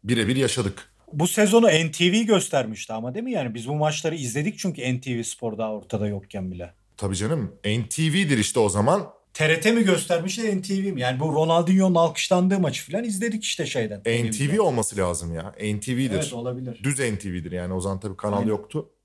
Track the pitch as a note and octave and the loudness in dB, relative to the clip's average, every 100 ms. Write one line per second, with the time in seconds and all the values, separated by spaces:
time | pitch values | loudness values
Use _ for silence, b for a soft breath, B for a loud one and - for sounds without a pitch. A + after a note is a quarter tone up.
0 | G2+ A#2 G#2+ C3 B2+ - G2+ - - _ | 0 0 2 2 2 0 -4 -6 -18 _
1 | - D3 F3 - G#3 A#3 A3+ D#3+ E3 - | -12 -2 0 4 6 8 8 6 2 2
2 | F3 G#3+ A3 G3 - C#3+ A2+ G#2+ - A2+ | 4 4 4 4 4 0 0 -6 -8 -6
3 | A#2+ D#3+ B3 G#3+ B2 A2+ A#2 D3+ D3+ D3+ | -6 -6 -4 -4 -4 -6 -6 0 0 0
4 | D#3+ D#3+ B2 A#2+ D#3+ G#3+ F#3+ D3+ B2+ B2 | -4 -4 -4 -2 -4 -2 -6 -4 -4 -4
5 | C3 A#2 A2+ - A#2 G#2+ A2 G#2+ F#2+ G#2+ | -4 -6 -6 -6 -8 -4 -6 -6 -6 -4
6 | G#2 G2+ F#2+ G#2 F#2 F2+ E2+ _ _ - | -2 -4 -8 -8 -8 -8 -12 _ _ -8
7 | G2+ F#2+ G#2+ D#3+ A#2+ - G#2 A2+ A2 - | -4 -2 -2 -2 -4 -6 -2 -2 -2 -2
8 | D#3+ E3 F3+ B2+ G2+ B2+ G#2 G2+ A2 G3 | 0 2 2 2 2 2 2 4 2 2
9 | F3 - _ - D#3 D#3+ G#3+ A#3 G3 F3 | -2 -16 _ -2 2 4 4 4 4 2
10 | - E3+ F3+ A#3 A3+ F#3+ F#3 G3 G3 F3+ | 2 0 0 -2 -2 -2 -2 -2 -2 -2
11 | D#3 C3 D#3 D3 D#3+ E3 E3+ F#3+ F#3+ E3+ | -2 0 0 0 4 4 4 4 6 4
12 | E3 D#3+ - F3+ F#3 G3 D#3+ C3 - F#3+ | 2 0 2 4 4 2 0 -2 -6 -4
13 | A#3 F#3+ A#3 A3 - - D#3+ C3+ A2 G2+ | -4 -2 -2 -4 -6 -4 -4 -2 -4 -4
14 | A2+ A#2 A2+ G#2+ C#3 G3+ F#3+ B2 G#2 G2+ | 0 0 0 0 0 2 2 2 -2 0
15 | F2+ E2+ E2 E2 F#2 - G#2 G#2 A#2 B2 | 0 0 -4 -8 -10 -6 -4 -4 -2 -2
16 | C3 G2 - A#2+ A#2+ B2+ B2+ A#2 A2+ C#3 | 0 0 -2 -6 -6 -6 -8 -4 -4 0
17 | B2+ G2+ G2 F2+ D#2+ F2+ F2+ F#2 F#2+ F#2+ | -2 -2 -4 -6 -6 -6 -4 -4 -4 -4
18 | G#2 F#2+ G#2 G2+ A2 G#2 - D#3 - _ | -8 -6 -2 0 0 -2 -4 -8 -8 _